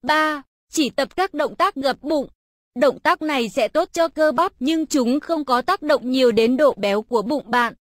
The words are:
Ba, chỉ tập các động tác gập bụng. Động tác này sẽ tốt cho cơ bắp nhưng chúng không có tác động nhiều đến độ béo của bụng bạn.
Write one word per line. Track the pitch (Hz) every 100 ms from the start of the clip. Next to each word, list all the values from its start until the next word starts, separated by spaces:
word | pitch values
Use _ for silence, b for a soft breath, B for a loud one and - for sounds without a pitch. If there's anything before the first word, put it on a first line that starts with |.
Ba, | 247 302 311 302 - _ _
chỉ | - 269
tập | - 277 -
các | 381
động | 294 277 202
tác | 302 277
gập | 269 247
bụng. | 269 311 254 _ _ _ _ -
Động | 277 254
tác | 302 349
này | 311 285 226
sẽ | 226 214
tốt | 294 370
cho | 349 330
cơ | - 311
bắp | 269 359 _
nhưng | 254 320 311
chúng | 294 240 269
không | - 330 294
có | 247
tác | 254 392
động | 302 285 240
nhiều | 262 254
đến | 220 226 254
độ | 294 240
béo | 202 202
của | 220 240
bụng | 202 294 -
bạn. | 240 233 269